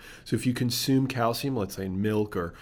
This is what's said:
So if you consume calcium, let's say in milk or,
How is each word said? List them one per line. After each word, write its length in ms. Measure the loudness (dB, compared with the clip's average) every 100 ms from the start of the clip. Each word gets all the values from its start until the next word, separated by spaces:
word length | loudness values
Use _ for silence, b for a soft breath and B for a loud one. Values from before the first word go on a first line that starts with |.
| B B -4
So 100 | 0
if 120 | 0
you 60 |
consume 520 | 0 0 0 4 4 4
calcium, 500 | 2 0 0 -2 -2
let's 200 | -4 -4
say 100 | -4
in 160 | 0
milk 340 | 2 2 0 -2
or, 200 | -4 B